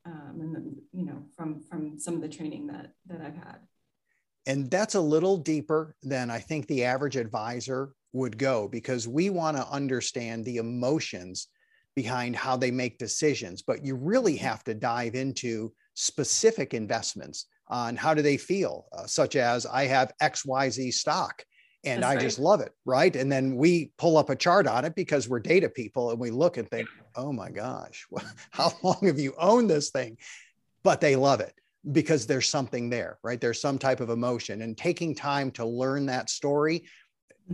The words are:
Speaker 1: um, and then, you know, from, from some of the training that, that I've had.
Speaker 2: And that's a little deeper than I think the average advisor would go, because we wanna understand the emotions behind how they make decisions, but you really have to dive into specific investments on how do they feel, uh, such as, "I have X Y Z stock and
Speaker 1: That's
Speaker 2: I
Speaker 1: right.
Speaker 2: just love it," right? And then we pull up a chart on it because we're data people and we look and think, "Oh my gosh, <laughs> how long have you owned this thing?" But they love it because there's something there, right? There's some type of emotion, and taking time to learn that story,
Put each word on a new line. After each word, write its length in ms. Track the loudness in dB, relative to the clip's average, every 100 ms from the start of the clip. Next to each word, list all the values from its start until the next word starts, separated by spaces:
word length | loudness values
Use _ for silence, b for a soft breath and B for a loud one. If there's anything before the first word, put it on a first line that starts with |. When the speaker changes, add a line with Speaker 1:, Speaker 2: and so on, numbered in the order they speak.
| -16
Speaker 1:
um, 320 | -16 -14 -10
and 160 | -8 -8
then, 200 | -10 -14 -14
you 100 | -8 -8
know, 200 | -8 -14 -10
from, 240 | -8 -8
from 380 | -10 -8 -8 -8
some 140 | -6
of 80 | -6
the 80 | -6
training 380 | -8 -10 -8 -10
that, 240 | -12 -16 _ -16
that 140 | -14
I've 140 | -12 -14
had. 220 | -16 -20 _ _ _ _ _ _ _ _ -4
Speaker 2:
And 260 | -4 0
that's 240 | 0 2 2
a 60 |
little 360 | 4 4 4 2
deeper 580 | 2 -2 2 0 0 -10
than 280 | -6 -4 -2
I 100 | -6
think 280 | -6 -6 -2
the 180 | 0 2
average 320 | 2 0 -2
advisor 760 | -2 -4 -4 -6 -6 -6 -6 _ _
would 240 | -4 -4 0
go, 300 | 0 0 -2
because 400 | -6 -4 -4 -2
we 220 | 0 0
wanna 380 | 0 0 -2 -4
understand 760 | -4 -2 -2 -2 -6 -6 -6 -4
the 120 | -4
emotions 920 | -4 -2 0 0 -2 -10 -10 -12 -14 _ _ _ _
behind 420 | -6 -4 -2 -2 -2
how 180 | -2 0
they 160 | 0
make 260 | 0 -2 -4
decisions, 640 | -6 0 2 2 -4 -10
but 220 | -4 -4 -2
you 100 | -4
really 420 | 0 2 2 0
have 260 | -2 -4
to 100 | -6
dive 400 | -4 -2 0 -2 -2
into 580 | -4 -4 -4 -4 -6 _ _
specific 800 | -4 -4 -2 0 4 4 4 -2
investments 760 | -4 -2 -2 -4 -8 -12 -14 -16 _ -8
on 300 | -4 -4 -2
how 160 | 2
do 80 | 4
they 160 | 4 2
feel, 500 | 0 -2 -2 -4 -12
uh, 120 | -14 -6
such 300 | 0 2 2
as, 300 | 2 2 0
"I 200 | 0 2
have 260 | 4 2 2
X 240 | 0 0 -4
Y 240 | 0 0
Z 220 | 0 -4
stock 520 | -2 0 0 -2 -6 -18 b b b
and 200 | -4 0
Speaker 1:
That's 80 | 2
Speaker 2:
I 40 | 2
Speaker 1:
right. 60 |
Speaker 2:
just 160 | 0 0
love 220 | 4 4
it," 100 | 2 _ 0
right? 280 | 4 4 4
And 140 | 0
then 240 | 2 2 4
we 340 | 4 4 0 0
pull 200 | 4 6
up 120 | 4
a 60 | 2
chart 320 | 4 6 6
on 180 | 2 0
it 100 | -2
because 320 | 0 0 0
we're 120 | -2
data 280 | 4 4 4
people 440 | -2 -6 -2 -2
and 80 | -2
we 120 | -2
look 240 | 2 2 2
and 120 | -6
think, 180 | -6 -8 -12 -16 -10
"Oh 180 | -6
my 160 | -6 -8
gosh, 560 | -8 -6 -8 -12 -18 -12
<laughs> 400 | -10 -10 -16 -14
how 200 | 0 0 2
long 160 | 0 2
have 160 | 2 2
you 140 | 0 2
owned 320 | 6 6 6
this 200 | 4 2
thing?" 280 | -4 -4 -8 B B B B _ _
But 180 | 2 6
they 140 | 6 6
love 240 | 6 4
it 120 | 0 _ _ _ 0
because 340 | 2 4 2 2
there's 220 | 0 2
something 420 | 0 -2 -4 -2
there, 300 | -4 -4 -8
right? 180 | -6 -2
There's 180 | -2 0
some 180 | -2 0
type 200 | 2 0
of 100 | 0
emotion, 500 | -2 0 -2 -6 -8
and 160 | -8 -4
taking 360 | -2 -2 -2
time 380 | -4 -2 -2 -2
to 140 | -4 -4
learn 400 | -2 0 0 0
that 240 | -2 -4
story, 560 | -4 0 2 2 0 B B B _ _ _ -10